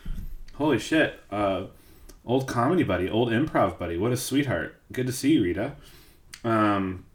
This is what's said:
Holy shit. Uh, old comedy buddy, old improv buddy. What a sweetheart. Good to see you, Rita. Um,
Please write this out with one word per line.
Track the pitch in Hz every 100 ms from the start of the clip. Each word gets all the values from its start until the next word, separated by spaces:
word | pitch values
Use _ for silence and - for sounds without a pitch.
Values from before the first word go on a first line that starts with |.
| - - - - - -
Holy | 151 127
shit. | - 156 123 - -
Uh, | 101 101 92 95 - - - - - -
old | 131 131
comedy | 117 123 180
buddy, | 139 90 92
old | 110 120
improv | 113 156 160 - -
buddy. | 87 85
What | 113
a | 127
sweetheart. | - 135 131 87 73 - -
Good | - 127
to |
see | - 135
you, | 160
Rita. | 90 101 98 - - - - - - -
Um, | 117 113 107 101 95 92 -